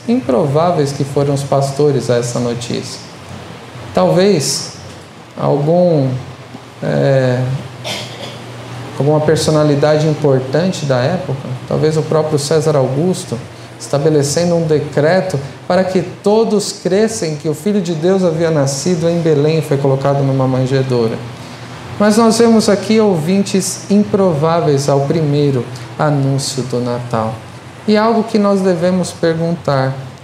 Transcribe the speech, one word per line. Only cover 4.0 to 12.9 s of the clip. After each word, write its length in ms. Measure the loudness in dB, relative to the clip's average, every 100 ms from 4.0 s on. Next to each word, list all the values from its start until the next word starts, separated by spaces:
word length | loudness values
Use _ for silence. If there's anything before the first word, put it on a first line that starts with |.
| 2 4 4 4 0 -4 -8 -14 -18 -18 -20 -20 -16 -4
algum, 680 | 0 0 2 4 4 2 0 -2 -8 -16 -16 -18 -18 -8
é, 580 | -2 0 2 2 2 0 -2 -4 -8 -12 -10 -10 -10 -12 -14 -14 -14 -14 -14 -12 -8 -2
alguma 220 | 2 2
personalidade 880 | 2 2 2 2 4 4 4 4 2
importante 760 | 2 2 2 2 0 0 -2
da 140 | 0 0
época, 500 | 0 -2 -4 -6 -6 -8 -4
talvez 300 | 0 2 0
o 60 |
próprio 360 | 0 0 2 0
César 380 | 0 0 2 2
Augusto, 640 | 2